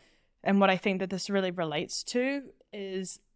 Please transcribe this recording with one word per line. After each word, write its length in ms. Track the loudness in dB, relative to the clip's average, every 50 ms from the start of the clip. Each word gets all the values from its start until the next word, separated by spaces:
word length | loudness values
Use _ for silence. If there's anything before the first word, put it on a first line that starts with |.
| _ _ _ _ _ _ _ _
and 180 | 0 2 6 6
what 100 | 8 6
I 60 | 6
think 220 | 4 2 0 0 0
that 100 | -2 -4
this 200 | -4 -6 -4 0
really 200 | 0 0 0 0
relates 520 | -2 -2 -2 -2 -2 -4 -4 -4 -6 -6 -4
to, 480 | -2 -2 0 0 0 -2 -4 -8 -10 -18 _ _ _
is 480 | -12 -12 -10 -6 -6 -6 -6 -6 -8 -10 _ _ _